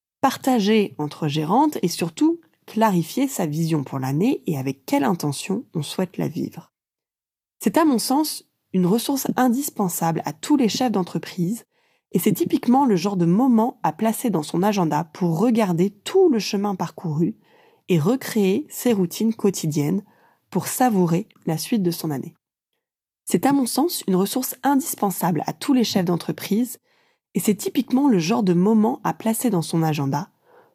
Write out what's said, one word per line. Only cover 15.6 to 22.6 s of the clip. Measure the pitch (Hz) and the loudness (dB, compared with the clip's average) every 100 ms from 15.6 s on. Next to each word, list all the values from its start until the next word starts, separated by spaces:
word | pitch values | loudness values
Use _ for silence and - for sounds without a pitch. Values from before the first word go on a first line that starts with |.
| 202 165 196 | 2 2 0
tout | - - 381 359 | -2 -2 4 4
le | 226 | 2
chemin | - 202 202 190 | -2 -4 -2 -4
parcouru | 170 - 170 147 175 226 _ _ _ _ - | -6 -6 -4 0 0 -2 _ _ _ _ 0
et | 175 | 2
recréer | 156 254 - 220 190 208 302 | 2 0 -2 0 2 0 -4
ses | - 247 | -4 0
routines | 208 175 - 220 | 2 0 0 -2
quotidiennes | 220 202 180 160 151 147 190 - _ _ _ _ | 0 0 0 -2 0 0 -2 -4 _ _ _ _
pour | 185 - | -6 -4
savourer | - 254 202 175 170 - _ - | 0 2 2 2 0 -2 _ -6
la | 156 | -6
suite | - 233 | -2 -2
de | 175 | 0
son | 165 165 | -2 -6
année. | 139 170 - _ _ | -6 -8 -16 _ _